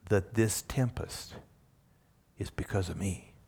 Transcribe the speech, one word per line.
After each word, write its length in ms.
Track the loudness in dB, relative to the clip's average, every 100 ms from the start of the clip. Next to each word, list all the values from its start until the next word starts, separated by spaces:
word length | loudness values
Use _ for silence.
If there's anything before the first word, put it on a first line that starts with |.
| 4
that 240 | 2 2
this 280 | 2 4 2
tempest 720 | -2 0 0 0 -6 -8 -12 -14 -18 _ _ _ _ _ _ _ _ _
is 120 | -8
because 400 | -4 0 0 0
of 80 | -2
me. 340 | -2 -4 -8 -20